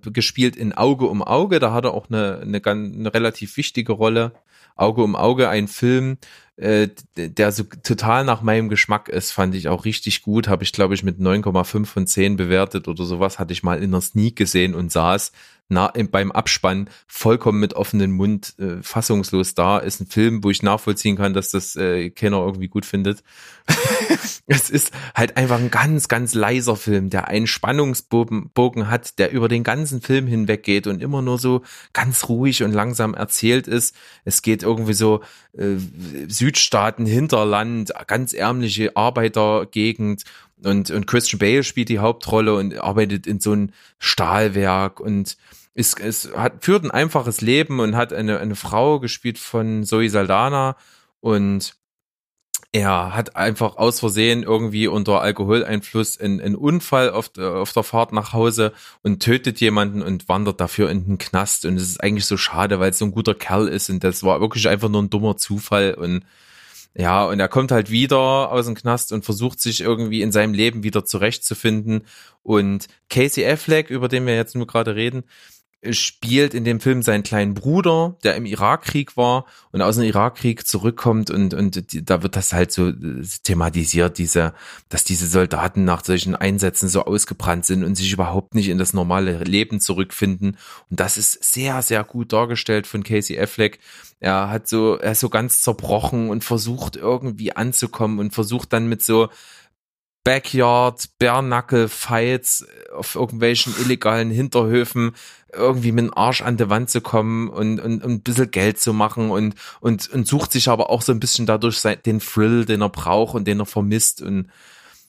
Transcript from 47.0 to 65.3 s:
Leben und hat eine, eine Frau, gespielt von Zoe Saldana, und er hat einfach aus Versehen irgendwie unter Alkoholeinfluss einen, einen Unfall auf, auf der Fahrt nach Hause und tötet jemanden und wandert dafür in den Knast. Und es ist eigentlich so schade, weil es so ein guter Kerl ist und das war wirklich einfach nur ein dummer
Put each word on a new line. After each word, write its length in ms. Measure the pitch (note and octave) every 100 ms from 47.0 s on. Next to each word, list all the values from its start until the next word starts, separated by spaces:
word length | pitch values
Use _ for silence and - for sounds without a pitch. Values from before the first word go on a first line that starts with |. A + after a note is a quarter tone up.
| D#3+ D3+ A#2+ -
Leben 400 | A2 C#3 D3+ C3
und 160 | A2 A2+
hat 160 | A#2+
eine, 260 | D#2+ G#2+ G#2
eine 160 | G#2 G2+
Frau, 440 | - G#2+ C#3 D3
gespielt 380 | A#2+ - A#2+ A2+
von 460 | - A#2 A2+ A2
Zoe 240 | G2+ A2 A2+
Saldana, 680 | G#2 F#2+ G2 B2+ C#3+ C3+ C3 _ _ _ _
und 560 | A2+ G#2 G2 G2 - - _ _ _ _ _ _ _ - -
er 440 | A2 G2 F#2 F2+
hat 220 | G#2+ A2+ -
einfach 400 | G#2 G#2+ A2 -
aus 240 | A2+ -
Versehen 420 | A#2 G2+ A2+ A#2+
irgendwie 460 | G#2+ A2 A2+ G#2+ G#2+
unter 320 | G#2 G2+ G2
Alkoholeinfluss 960 | G#2 G#2 G2 A2+ F#2 G#2+ - A2 G#2+ -
einen, 220 | G2+ G2
einen 160 | G#2 G2+
Unfall 540 | D3 F3 - C3+ B2+
auf, 260 | G2+ - -
auf 340 | F#2 F#2 G2
der 120 | A#2
Fahrt 280 | - A2+ A#2
nach 200 | G#2+ G#2
Hause 400 | A2+ A#2 A2+ G#2+ - - -
und 200 | G#2 F#2+
tötet 380 | A#2 B2+ B2 G#2
jemanden 420 | A2+ G#2 G2+ G2+
und 260 | F2 F2+ -
wandert 320 | F#2+ G#2 -
dafür 300 | F2 - F#2
in 160 | F#2+ F#2
den 120 | F#2+
Knast. 480 | - F#2 G2 - E2+
Und 100 | F#2
es 80 |
ist 180 | F#2 F2+
eigentlich 240 | G#2 G#2 -
so 100 | G2
schade, 440 | - D#2+ G2+ F#2+
weil 100 | F#2+
es 80 | -
so 60 |
ein 80 | G#2
guter 220 | G2+ G#2+
Kerl 340 | G2+ - F#2+ G2+
ist 220 | F#2+ -
und 120 | F#2
das 220 | F#2 F2+
war 160 | F#2+ D#2+
wirklich 280 | A2 A2+ -
einfach 200 | G2+ A2
nur 140 | G#2
ein 80 | G2+
dummer 260 | G#2 G#2+